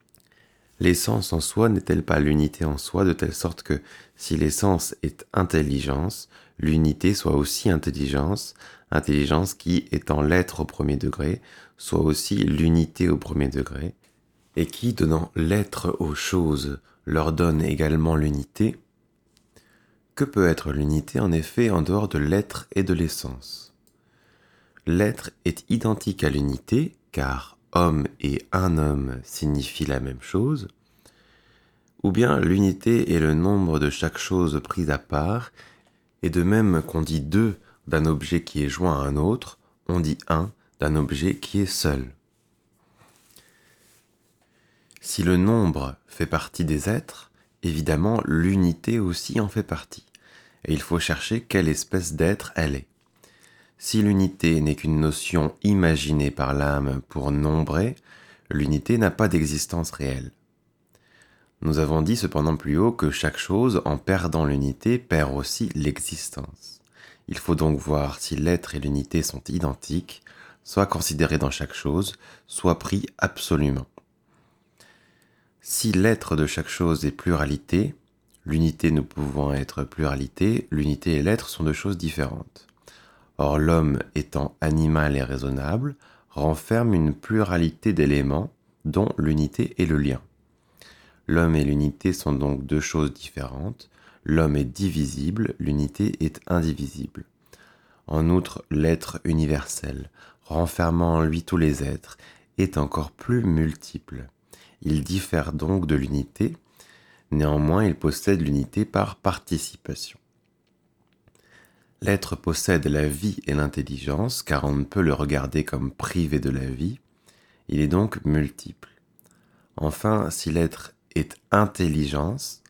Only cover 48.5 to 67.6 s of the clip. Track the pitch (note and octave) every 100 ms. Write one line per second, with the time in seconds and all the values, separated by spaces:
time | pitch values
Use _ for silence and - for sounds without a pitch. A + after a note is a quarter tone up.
48.5 | G2 F2+ E2 - A#2 F#2+ E2+ - C3+ G#2
49.5 | G#2+ - E2+ - - - _ _ - -
50.5 | _ - D#2 - E2+ - D2+ - A2+ -
51.5 | G2 E2 D2 - F#2 E2+ D2+ E2 G2+ -
52.5 | - D#2+ C#2 C2+ _ _ _ - _ _
53.5 | _ _ _ - A2+ G#2 G2 F#2+ F#2 E2
54.5 | D#2+ D2+ D2+ D#2 D#2 D#2 D2 - F2 D2+
55.5 | - G2+ G2+ F2 D2+ C#2+ D2+ C#2+ - C2
56.5 | C#2 C#2+ C#2+ C#2 C2+ - - C#2 C#2+ D2
57.5 | D#2 C#2+ D2 A2 - _ - - - _
58.5 | D2 D2 D2+ - A#2+ G#2 - G#2+ E2+ D2+
59.5 | D2+ - E2+ D#2+ - C#2 C2 C2 - _
60.5 | _ _ _ _ _ _ _ _ _ _
61.5 | _ D#2+ D2+ D2+ D#2+ D#2 A#2 G#2 - D2+
62.5 | D2+ D2 D2 A2 A#2 D#2 C#2+ D#2 - -
63.5 | G2 B2+ G2 - D2 - F#2 F2 D#2 D2+
64.5 | C#2 C#2 C2+ A2 A#2+ A#2+ E2 C#2+ C#2 C#2
65.5 | - A2 D#2 D2 C#2+ - D#2+ - - C2+
66.5 | - - - _ _ - - - - -
67.5 | D#2+